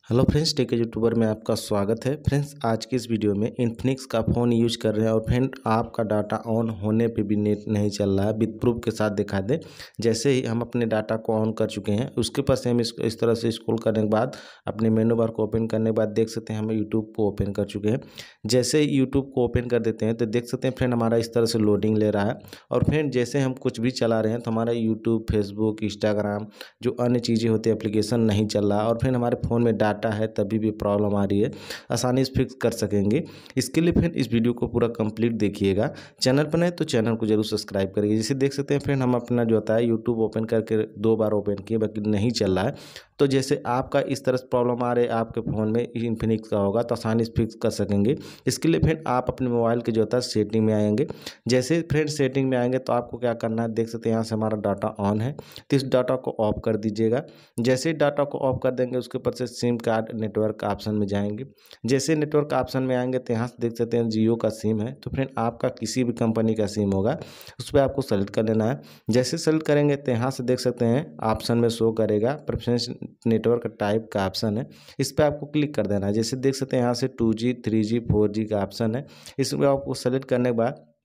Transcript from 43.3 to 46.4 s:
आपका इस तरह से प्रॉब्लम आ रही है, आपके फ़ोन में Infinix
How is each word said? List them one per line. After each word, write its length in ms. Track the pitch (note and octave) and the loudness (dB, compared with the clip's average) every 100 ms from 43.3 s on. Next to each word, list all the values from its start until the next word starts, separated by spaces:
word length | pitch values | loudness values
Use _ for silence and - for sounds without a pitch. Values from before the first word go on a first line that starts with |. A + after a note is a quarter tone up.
| C3 B2+ C#3+ - | 2 2 -2 0
आपका 340 | B2 C3+ C#3 | -2 0 -2
इस 220 | - C3 | 0 -2
तरह 120 | - B2+ | 0 -2
से 100 | - | 0
प्रॉब्लम 360 | B2+ A#2+ A#2+ | 0 2 0
आ 100 | A#2+ | 0
रही 120 | A#2+ | 2
है, 60 | A#2+ | 2
आपके 300 | A2+ A2+ A#2 | 0 -2 -4
फ़ोन 300 | A2+ G#2+ G#2+ | -4 -2 0
में 140 | A2+ A#2+ A#2 | 0 -2 -4
Infinix 480 | A#2 A2 A2+ A2 | -4 -2 0 0